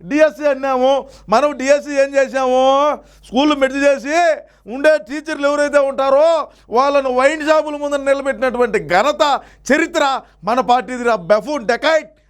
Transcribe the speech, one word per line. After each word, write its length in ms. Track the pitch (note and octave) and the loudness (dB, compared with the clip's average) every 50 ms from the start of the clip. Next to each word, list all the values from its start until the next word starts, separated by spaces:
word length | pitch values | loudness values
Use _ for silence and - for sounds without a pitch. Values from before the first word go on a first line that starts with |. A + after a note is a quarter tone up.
| E3+ | -10
డిఎస్సి 460 | F3 C#4 D4+ D#4 D4+ D4+ - D4+ D4 | -4 0 2 2 2 0 -2 -2 -2
అన్నాము, 580 | C#4 C4 C4+ C#4 C4+ B3+ B3+ C4 C#4 C4+ - - - - - - | -2 -2 -2 -4 -2 0 2 2 0 0 -2 -8 -18 -14 -4 0
మనం 280 | G3+ A#3 C#4+ D4 C#4+ B3 | 0 2 2 0 -2 -2
డిఎస్సి 440 | B3+ C4+ C#4+ C#4+ C#4+ D4 C#4+ C#4 | 0 0 0 0 0 -4 0 0
ఏం 140 | C4+ C#4 C#4 | 0 0 2
చేసాము, 840 | C4+ C4+ B3 A3 C4+ C4 B3+ B3+ B3+ C4 C4+ C4+ C#4 C#4+ D4+ C4+ A3 - _ _ _ _ | 0 0 0 -2 -2 -2 0 2 2 4 4 4 2 2 0 -2 -4 -8 _ _ _ _
స్కూళ్ళు 300 | - - A#3+ C#4+ D4+ D4+ | -6 -2 0 2 2 2
మెర్జ్ 220 | C#4 C4+ C4+ C4 C#4 | 2 0 -2 0 2
చేసి 640 | C#4 C#4+ C#4 C4 G#3 C#4 D4+ E4+ F4 E4 D4+ - - _ _ _ - F#3+ A3 | 2 2 2 0 -2 -2 0 2 2 2 0 -2 -6 _ _ _ -16 -14 -6
ఉండే 240 | C4+ C#4+ D4+ D#4 D4+ | 0 2 2 2 2
టీచర్లు 500 | D4+ A3 C4+ D#4 D4 D#4+ D#4 D4+ C#4+ C#4+ | 0 -6 -12 -10 -8 -8 -6 -2 0 0
ఎవరైతే 320 | D4 C#4+ D4 D4 C4+ C#4+ | 0 0 0 2 2 2
ఉంటారో 680 | C#4 C#4 C4 - C4+ C4+ C4+ C#4 D4+ E4 E4 D#4 C#4 - _ _ _ - | 0 0 -2 -2 0 2 2 4 4 4 2 0 -2 -6 _ _ _ -4
వాళ్ళను 440 | - A#3 C4+ C#4+ C#4+ C#4+ C4+ C4 B3 | -2 0 0 2 0 0 0 0 0
వైన్ 360 | B3 C4 C#4 D#4 D#4 D4 D4 | 2 2 2 0 0 0 0
షాపుల 260 | D#4 D#4 D4+ D4+ D4 | 2 0 0 -2 -6
ముందర 220 | D4 C#4+ C#4+ C#4+ C#4+ | -6 -6 -4 -4 -4
నిలబెట్టినటువంటి 880 | C4+ C#4 C#4 C#4 C4+ C#4 C4 G#3 C4 C4 A3+ A#3+ B3 A#3 F#3+ G#3 E3 C#3+ | 0 0 -2 -2 -2 -4 -4 -2 -4 -4 -2 -2 -2 -2 -2 -4 -4 0
ఘనత, 520 | F3 F#3 A3 C#4+ D4 D4 D#4 D4 C4+ A3+ - - - _ - - B3+ | 2 2 2 2 0 0 0 0 0 -2 -4 -10 -20 _ -2 0 0
చరిత్ర 480 | D#4 E4 D#4+ E4 E4 C#4+ C#4 C4+ A#3 - _ _ _ - | 0 0 0 0 0 0 0 -2 -4 -8 _ _ _ -6
మన 160 | G3 A#3 C4 | -4 -2 -2
పార్టీది 440 | B3+ E3+ A#3+ B3+ - - B3+ B3 B3 | 2 2 2 0 0 -4 -8 -4 -2
రా, 120 | A#3+ A3+ | -2 -2
బఫూన్ 500 | G#3 E3+ D#3+ G#3 G#3+ F3+ B3+ D4+ C#4+ A3+ | 0 2 2 0 0 0 -2 -6 -6 -2
డెకాయిట్ 440 | F#3 A#3+ A#3 - D4 D#4+ D#4 D4+ - _ _ _ _ | -4 -4 -2 0 0 0 0 -2 -4 _ _ _ _